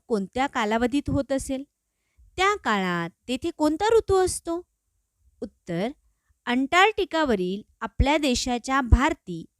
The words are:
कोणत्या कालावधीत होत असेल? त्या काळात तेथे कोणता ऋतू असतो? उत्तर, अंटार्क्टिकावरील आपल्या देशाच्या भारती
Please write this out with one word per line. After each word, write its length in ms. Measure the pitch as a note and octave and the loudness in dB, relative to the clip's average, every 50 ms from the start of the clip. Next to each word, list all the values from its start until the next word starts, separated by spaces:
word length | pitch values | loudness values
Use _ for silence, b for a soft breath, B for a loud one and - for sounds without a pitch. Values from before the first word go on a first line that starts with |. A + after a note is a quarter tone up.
| - | -4
कोणत्या 400 | - A3+ G3+ G3 - _ B3 C4 | -4 -2 -2 -2 -4 _ -4 -4
कालावधीत 640 | C#4+ - C4 A3 G#3 G#3+ A3+ A#3+ A#3+ A#3+ C#4+ - - | -2 -2 -4 -2 0 0 0 0 0 0 -2 -2 -2
होत 220 | C4+ C#4 C4+ - | -2 -4 -2 -2
असेल? 320 | C4+ C4+ - - C4+ C4 C#4+ - _ _ _ _ _ _ _ _ _ _ - _ _ | -4 -4 -2 -4 -8 -8 -8 -14 _ _ _ _ _ _ _ _ _ _ -20 _ _
त्या 180 | - F#4 G4 G#4 | 0 0 0 0
काळात 540 | G4 - B3 G#3+ G3 F#3+ F3+ F3 F3 E3+ E3+ - _ _ | 0 -2 0 0 0 0 0 0 -2 -4 -6 -10 _ _
तेथे 220 | - B3 B3+ - E4+ | -6 -6 -4 -4 -8
कोणता 340 | - - D4+ D4+ D#4 D#4 G4+ A4 A4+ | -2 0 0 0 2 2 2 4 4
ऋतू 180 | A4+ - - G4 | 4 4 4 2
असतो? 460 | F#4+ F#4 F4 - - - E4+ E4+ F4 F4+ _ _ _ _ _ _ _ _ _ _ _ _ _ _ _ | 2 2 2 -2 -6 -6 -6 -6 -6 -8 _ _ _ _ _ _ _ _ _ _ _ _ _ _ _
उत्तर, 500 | B3 G3+ _ _ _ - E3+ E3+ G3 A#3+ D4+ - _ _ _ _ _ _ _ _ _ | -14 -14 _ _ _ -6 -4 -4 -4 -4 -6 -10 _ _ _ _ _ _ _ _ _
अंटार्क्टिकावरील 1160 | - A#3+ B3+ C4+ C4+ - F4 F#4+ A4 G#4+ - F#4 - - D#4+ D#4 C4+ A3+ F#3+ F3+ F3+ G3 G#3 - _ _ _ | -2 0 0 0 2 4 6 6 4 4 0 -4 -2 0 0 2 2 0 0 0 -4 -4 -8 -10 _ _ _
आपल्या 360 | A3 G#3+ - - B3+ C4+ D4 | -12 -12 -2 0 2 2 2
देशाच्या 640 | D#4+ D4 C4+ B3 A#3 - B3+ B3 A#3+ - C4 C4+ C#4 | 2 2 0 0 0 -2 -2 -4 -4 -4 0 0 0
भारती 640 | C4 A3+ A#3 A#3+ C4 D#4+ E4 - _ - F3 E3 - - _ | 4 4 4 4 4 0 -2 -4 _ -10 -10 -10 -12 -14 _